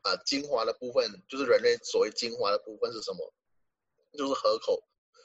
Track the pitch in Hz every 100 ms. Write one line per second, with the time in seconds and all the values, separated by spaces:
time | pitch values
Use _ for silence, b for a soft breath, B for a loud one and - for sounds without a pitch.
0 | 101 92 - 139 147 127 113 - 127 127
1 | 113 98 - 135 127 104 120 120 - 98
2 | 107 - 117 120 101 101 - 107 117 113
3 | 98 92 - _ _ _ _ _ _ _
4 | _ - 139 131 110 113 - 101 - _
5 | _ B